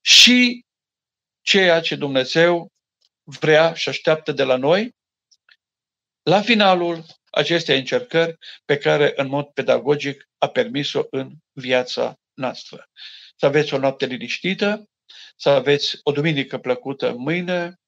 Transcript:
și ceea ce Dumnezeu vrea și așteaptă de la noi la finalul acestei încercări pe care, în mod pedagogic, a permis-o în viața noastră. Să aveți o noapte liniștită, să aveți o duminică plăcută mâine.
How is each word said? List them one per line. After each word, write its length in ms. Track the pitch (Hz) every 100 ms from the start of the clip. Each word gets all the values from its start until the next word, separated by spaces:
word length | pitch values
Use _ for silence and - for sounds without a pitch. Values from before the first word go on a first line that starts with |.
și 640 | - - 226 247 247 247 _ _ _ _ _ _ _ _
ceea 400 | - 196 185 165
ce 140 | 165
Dumnezeu 760 | 143 143 135 131 165 170 170 170 _ _ _ _ _
vrea 500 | - 139 156 151 165
și 160 | - -
așteaptă 420 | 131 - 156 160
de 120 | 139
la 120 | 135
noi 400 | 127 135 185 233 _ _ _ _ _ _ _ _ _ _ _ _ _
la 200 | - 190
finalul 640 | 214 220 196 180 170 165 160 _ _
acestei 460 | - 151 170 165 135
încercări 600 | 127 127 123 165 165 165 - -
pe 120 | - 143
care, 360 | 151 151 147
în 120 | - 135
mod 180 | 139
pedagogic, 840 | 143 - 123 120 120 147 143 131 _ _
a 120 | 143
permis-o 540 | 131 117 135 143 139 -
în 240 | 135 131 151 _
viața 680 | - 127 127 127 - 120 - _
noastră. 560 | - 127 120 - - _ - - - -
Să 100 | _
aveți 280 | 143 147 147
o 40 | 139
noapte 280 | 135 135
liniștită, 840 | 123 127 120 - 180 190 202 214 - _ _ - -
să 140 | _ 147
aveți 500 | 139 127 143 - -
o 80 | -
duminică 460 | 143 160 143 131 127
plăcută 560 | 127 123 151 - 123
mâine. 680 | 120 135 175 180 180 175 180